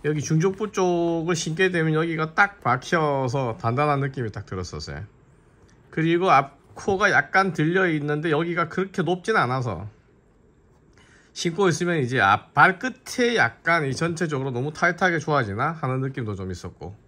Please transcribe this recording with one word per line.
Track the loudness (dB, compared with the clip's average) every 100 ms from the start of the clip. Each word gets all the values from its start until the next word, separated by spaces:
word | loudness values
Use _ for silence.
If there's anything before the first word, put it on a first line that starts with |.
여기 | -2 -4
중족부 | 0 2 2 -2 -6
쪽을 | 0 0 2 0 0 -2 -2
신게 | -2 0 0
되면 | 2 0
여기가 | 0 0 -2 -4
딱 | 0 0 0
박혀서 | -2 -2 0 2 2 2 0 0 -2 -2
단단한 | -2 0 0 0
느낌이 | -2 -4 -8
딱 | -8 -8
들었었어요. | -8 -8 -10 -10 -12 -12 _ _ -20 _ _ -20 -20 _
그리고 | -2 2 2 6
앞 | 4 2 -12 _
코가 | -8 -2 2 4
약간 | 4 4 2 2
들려 | 0 0 2 2
있는데 | 0 -2 -2 0
여기가 | 0 0 -2 -2
그렇게 | -2 -4 -2
높진 | -2 -2 0 0
않아서 | 2 0 -4 -6 -10 -16 _ _ _ _ _ _ _ _ _ -20 -20 -20 _
신고 | -4 -4 2 2
있으면 | 2 0 0
이제 | 0 2
앞 | 4 4 2
발끝에 | 4 4 4 -6 -8 -10 0 0 2
약간 | 0 0 0 0
이 | 0
전체적으로 | -2 -2 -2 -2 -2 -4
너무 | -4 -6
타이트하게 | 0 -2 2 0 0
좋아지나 | 0 0 0 -2 -4
하는 | -4 -4 -4
느낌도 | -4 -6 -8
좀 | -6 -8
있었고 | -8 -12 -14 -16 -16